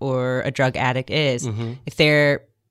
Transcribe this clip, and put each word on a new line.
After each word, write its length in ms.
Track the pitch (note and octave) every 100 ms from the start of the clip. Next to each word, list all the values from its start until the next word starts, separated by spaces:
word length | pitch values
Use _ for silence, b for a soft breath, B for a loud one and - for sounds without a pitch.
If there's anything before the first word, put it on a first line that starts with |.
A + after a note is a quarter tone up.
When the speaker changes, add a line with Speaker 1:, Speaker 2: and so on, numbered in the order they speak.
Speaker 1:
or 420 | C3+ C3 B2+ B2+
a 60 | -
drug 260 | C3 C3 -
addict 320 | B2+ B2+ C3
is. 360 | D3+ D3 A#2+ B2
Speaker 2:
Mm-hmm. 280 | G#2+ A#2 B2+ -
Speaker 1:
If 80 | -
they're, 460 | D3+ D3 D3 C#3+ - _ _